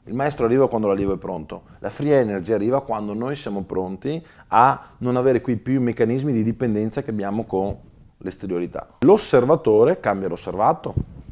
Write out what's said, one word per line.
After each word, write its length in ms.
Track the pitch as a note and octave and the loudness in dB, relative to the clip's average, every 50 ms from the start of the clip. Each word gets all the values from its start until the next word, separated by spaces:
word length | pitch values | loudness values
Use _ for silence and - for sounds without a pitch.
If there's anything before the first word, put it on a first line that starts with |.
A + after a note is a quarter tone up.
| _ | _
il 100 | - A2 | -10 -6
maestro 300 | B2+ C#3+ D3+ C#3+ - A#2 | -4 -4 -4 -2 0 0
arriva 220 | A2+ B2 C3+ C3+ | 2 4 4 2
quando 200 | B2 A#2+ A2 G#2+ | 2 2 0 0
l'allievo 260 | G2+ G2 G2 G2+ G2 F#2+ | 0 0 0 0 -2 -2
è 40 | |
pronto, 440 | F#2 - F#2+ F2+ E2+ D2+ - F#2 - - - - | -4 -6 -8 -8 -8 -10 -12 -14 -16 -16 -20 -20
la 140 | - - G#2 | -12 -12 -12
free 260 | - - C#3+ D3 C#3+ | -8 -4 0 2 4
energy 360 | C3+ A#2+ G#2 G2+ F#2+ E2 G#2 A2 | 4 4 2 -2 -4 -2 -2 -2
arriva 280 | G2+ G2+ A#2 C3 C#3 | 0 2 0 0 -2
quando 320 | - - A2+ G#2+ G#2 G#2 G#2 | -2 -4 -6 -6 -6 -6 -6
noi 220 | A2 A#2+ C3+ C#3+ | -6 -6 -6 -8
siamo 260 | C#3 - A#2 G2+ G2 | -8 -8 -8 -6 -6
pronti 580 | F#2 - F#2+ F#2 F#2 F#2 F#2+ - - C#3 D#3 E3 E3 - - - - | -8 -6 -6 -6 -6 -6 -8 -8 -8 -6 -8 -8 -10 -14 -20 -20 -6
a 460 | - F#2+ A2 B2 C3+ - - - - - - | 2 4 6 6 6 4 0 -8 -20 -12 -6
non 160 | A#2+ B2 B2 | -2 0 0
avere 260 | B2+ B2+ C3+ B2+ A2+ | 2 2 4 2 2
qui 160 | - C3 A#2+ | 0 -2 -4
più 180 | G#2 - - C3+ | -4 -2 -2 0
i 40 | C3+ | 0
meccanismi 520 | B2 A#2+ A2+ B2+ A#2 A2+ B2 C3+ C#3 D3+ | 0 0 0 0 0 0 0 -2 -2 -2
di 100 | B2 A2+ | 0 0
dipendenza 640 | G#2+ A#2 A2+ - B2+ A#2 G#2 G#2 A2 A2 - C#3+ - | 0 0 -2 -2 -2 -2 0 0 -2 -2 -4 -6 -6
che 80 | - | -6
abbiamo 320 | A2 G#2 G2 G2+ G2+ A2+ A2 | -6 -4 -4 -4 -4 -4 -6
con 320 | - F#2+ F#2+ G2 G2+ G2 - - - - - - - _ | -2 -2 -2 -2 -2 -6 -10 -14 -20 -20 -20 -20 -20 _
l'esteriorità. 800 | _ - - - - G#2 F#2+ F2+ F2 F2 F2 - - - - _ - | _ -12 -12 -10 -10 -8 -6 -4 -4 -4 -6 -8 -12 -14 -12 _ 2
L'osservatore 1000 | B2 D#3+ G#3 G#3+ - - C#3+ B2+ A#2+ C3+ E3 - - A2+ G#2+ G#2+ A2+ D3+ F#3 - | 6 6 6 6 4 4 4 4 6 4 2 2 4 4 4 6 6 4 2 0
cambia 280 | - A2 G2+ G2 F#2+ | 0 -2 -2 -2 -2
l'osservato, 680 | F2 E2+ - - F#2 E2+ F#2+ A2+ D3 E3 - - - - - - - - - - - | -6 -6 -6 -8 -8 -4 0 2 2 2 0 -4 -6 -6 -6 -6 -8 -12 -20 -20 -20